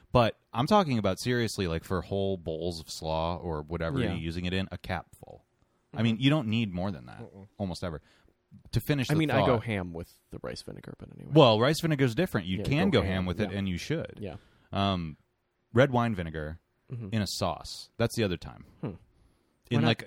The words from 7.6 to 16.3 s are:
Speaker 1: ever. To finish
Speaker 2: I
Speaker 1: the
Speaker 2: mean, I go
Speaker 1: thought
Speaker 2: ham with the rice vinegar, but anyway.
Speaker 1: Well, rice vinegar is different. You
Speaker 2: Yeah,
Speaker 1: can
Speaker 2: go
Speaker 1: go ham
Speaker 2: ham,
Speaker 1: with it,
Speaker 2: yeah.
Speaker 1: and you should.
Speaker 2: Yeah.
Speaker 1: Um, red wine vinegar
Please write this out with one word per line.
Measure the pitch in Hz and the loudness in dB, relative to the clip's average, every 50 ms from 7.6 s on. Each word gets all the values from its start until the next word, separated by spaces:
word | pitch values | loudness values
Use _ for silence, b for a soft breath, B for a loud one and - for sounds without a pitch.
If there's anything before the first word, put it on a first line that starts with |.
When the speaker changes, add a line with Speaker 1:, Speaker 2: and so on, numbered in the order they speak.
| 101 92 82 - - | -6 -6 -4 -6 -6
Speaker 1:
ever. | 90 78 71 b b b b b b _ _ _ _ - - - - - | -6 -6 -8 b b b b b b _ _ _ _ -20 -20 -16 -4 -4
To | 123 | -2
finish | - - 151 143 120 - | 0 0 0 0 2 2
Speaker 2:
I | 156 | 2
Speaker 1:
the | 160 | 2
Speaker 2:
mean, | 160 147 | 2 2
I | 123 110 98 | 2 4 4
go | 95 123 110 | 4 2 2
Speaker 1:
thought | 110 | 0
Speaker 2:
ham | 117 107 98 90 90 82 | -2 -4 -2 -4 -4 -8
with | 82 85 - - _ _ _ | -10 -12 -12 -16 _ _ _
the | - - | -14 -10
rice | - 62 62 - | -8 -8 -10 -10
vinegar, | - - 50 - - - - - | -12 -14 -14 -14 -14 -16 -16 -16
but | - - - - | -16 -18 -16 -18
anyway. | 50 - 135 | -10 4 8
Speaker 1:
Well, | 156 143 117 110 107 | 10 10 10 10 8
rice | 117 139 165 - | 6 4 2 2
vinegar | - 160 156 131 135 | 0 0 2 2 2
is | 123 110 | 2 4
different. | 127 180 - - 117 82 90 | 2 0 0 0 -2 -2 0
You | 95 110 | -2 -2
Speaker 2:
Yeah, | 98 | 0
Speaker 1:
can | - 139 151 185 202 | 0 2 2 2 4
Speaker 2:
go | 151 110 | 4 4
Speaker 1:
go | 90 | 4
ham | 95 92 | 4 0
Speaker 2:
ham, | 95 92 | 0 0
Speaker 1:
with | 90 87 90 | -2 0 -2
it, | 107 90 | -2 -2
Speaker 2:
yeah. | 98 101 | -2 -4
Speaker 1:
and | 98 95 | -2 -2
you | 87 82 | -2 -4
should. | - - 147 165 - - - - | -4 -4 -4 -6 -6 -8 -10 -12
Speaker 2:
Yeah. | 107 92 71 - b b b b b b - | -12 -10 -12 -12 b b b b b b -2
Speaker 1:
Um, | 98 98 101 95 90 85 78 71 - _ _ _ _ _ _ _ _ _ _ - | 0 0 2 0 0 -2 -6 -10 -12 _ _ _ _ _ _ _ _ _ _ 4
red | 113 135 139 | 4 4 6
wine | 123 120 117 117 110 | 4 2 2 0 -2
vinegar | 90 85 82 | -4 -4 -6